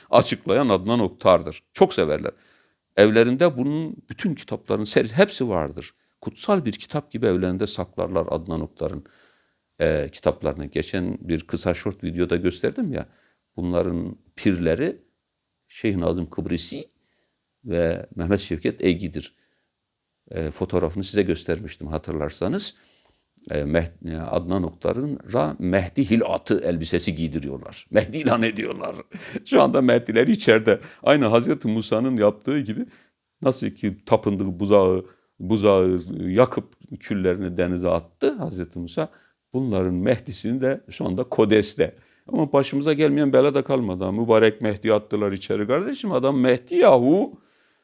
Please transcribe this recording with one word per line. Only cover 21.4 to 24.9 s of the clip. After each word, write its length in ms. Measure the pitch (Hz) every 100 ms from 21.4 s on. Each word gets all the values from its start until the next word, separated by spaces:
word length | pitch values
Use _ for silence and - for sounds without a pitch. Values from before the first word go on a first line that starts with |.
| - 82 92 - 76
hatırlarsanız. 920 | 78 - 80 73 - 92 185 - - _ _ _ _ _ _ -
E, 140 | 76
Meh-, 460 | 73 82 82 - 82
e, 60 | 80
Adnan 460 | 82 87 85 95
Oktar'ın 540 | 85 - 85